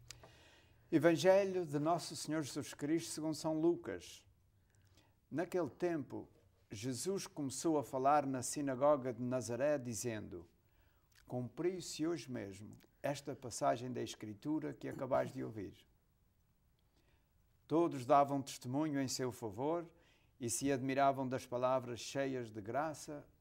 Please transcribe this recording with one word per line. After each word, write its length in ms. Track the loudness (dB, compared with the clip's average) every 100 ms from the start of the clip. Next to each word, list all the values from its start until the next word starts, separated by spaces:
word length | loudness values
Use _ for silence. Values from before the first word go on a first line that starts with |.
| -18 -18 -20 -20 -20 -20 -20 -20 0
Evangelho 760 | 6 6 6 8 6 6 0 0
de 140 | 0
Nosso 360 | 2 2 -2 -8
Senhor 280 | -4 -2
Jesus 320 | -2 -6 -8 -6
Cristo 340 | 0 0 -2
segundo 240 | -6 -4
São 260 | -2 -2 2
Lucas. 640 | 4 2 -2 -8 -10 -20 -20 _ _ _ _ _ -20 -20 _ _ -8
Naquele 420 | -6 -2 0 -2
tempo, 580 | -2 -2 -2 -4 -10 -12 _ _ _ -14
Jesus 540 | -8 -6 -4 -2 -2 -4
começou 540 | -6 -4 0 2 2
a 40 |
falar 440 | 0 2 6 6 4
na 160 | -2
sinagoga 680 | -2 -2 -2 4 6 6 2
de 80 | -2
Nazaré, 560 | -2 -2 -2 0 2 0
dizendo: 680 | -2 -4 -4 -4 -6 -12 -14 _ _ _ _ _ _ -20 -8
"Cumpriu-se 800 | -6 -6 -2 -2 -2 -6 -2 -2
hoje 260 | -2 -4
mesmo 460 | -6 -6 -10 -14 -16 -20 _
esta 340 | -4 -4 -6 -8
passagem 560 | -8 0 0 0 -2
da 120 | -4
Escritura 680 | -6 -6 -10 -6 -4 -2 -4
que 160 | -8 -8
acabais 460 | -6 0 0 0
de 100 | -4
ouvir." 300 | -6 -6 -8 -12 -20 _ _ _ _ _ _ _ _ _ _ _ _ _ _ _ _ _ 2
Todos 380 | 4 4 2 6
davam 340 | 6 6 2
testemunho 640 | -2 -8 -4 -2 0 0
em 60 | -2
seu 240 | -2 -2
favor 580 | -4 -6 -2 -2 -2 -4 -16 _ _ _ -6
e 80 | -4
se 240 | 0 2
admiravam 560 | 2 2 4 4 4 0
das 160 | -4
palavras 580 | -4 0 2 2 0 -8
cheias 500 | -6 -2 -2 -2 -6
de 100 | -8
graça 640 | -4 -2 -2 -6 -12 -14 -16 _